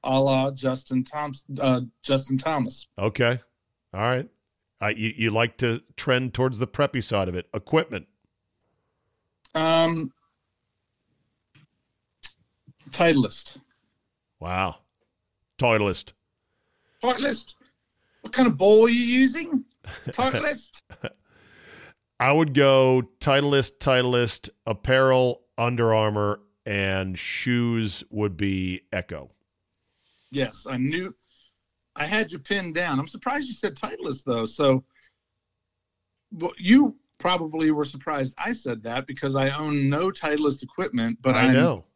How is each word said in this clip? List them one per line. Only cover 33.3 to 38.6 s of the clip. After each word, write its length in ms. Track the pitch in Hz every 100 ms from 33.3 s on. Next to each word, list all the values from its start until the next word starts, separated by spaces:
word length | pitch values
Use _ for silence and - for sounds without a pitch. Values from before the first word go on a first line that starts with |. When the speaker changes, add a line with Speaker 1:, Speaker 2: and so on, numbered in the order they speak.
| 285 262
Speaker 1:
you 60 |
said 220 | - 196 -
Titleist, 480 | 214 - 359 135 -
though. 200 | 117 113
So, 380 | - 143 131 - _ _ _ _ _ _ _ _ _ _ _ _ _ _
well, 200 | 175 170 -
you 380 | 180 262 262 - _ _
probably 540 | 175 180 160 160 156
were 140 | 151 143
surprised 500 | 135 160 147 131 -
I 160 | 196
said 300 | 240